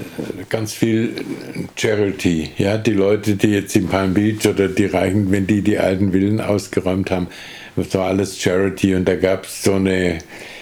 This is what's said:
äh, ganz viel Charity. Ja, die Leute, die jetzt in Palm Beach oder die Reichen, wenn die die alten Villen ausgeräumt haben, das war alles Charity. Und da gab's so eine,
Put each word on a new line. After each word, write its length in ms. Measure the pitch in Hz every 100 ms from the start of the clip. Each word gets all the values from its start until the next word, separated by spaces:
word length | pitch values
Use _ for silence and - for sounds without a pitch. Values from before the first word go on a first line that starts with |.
| - -
äh, 260 | - 92 98
ganz 240 | 113 107
viel 400 | - 113 113 113 - - - - - 92 -
Charity. 760 | 113 104 101 92 92 82 76 -
Ja, 200 | 98 110
die 160 | 113
Leute, 420 | 101 98 104 104 101
die 140 | 107
jetzt 260 | 101 95 110
in 120 | 87
Palm 260 | 92 95 92
Beach 300 | 107 107 107
oder 200 | 95 95
die 200 | - 98
Reichen, 440 | 90 95 101 95
wenn 160 | 98 95
die 140 | 104
die 160 | 98 104
alten 340 | 90 92 101
Villen 300 | 92 101 110
ausgeräumt 720 | - 101 - - 92 95 92
haben, 160 | 92 90 - - - - -
das 180 | 90
war 140 | 95 92
alles 320 | 95 95 -
Charity. 560 | 101 90 98 92 98 92
Und 100 | 92
da 100 | 90
gab's 480 | 92 95 - -
so 120 | 104 98
eine, 420 | 95 92 90 82 - - - -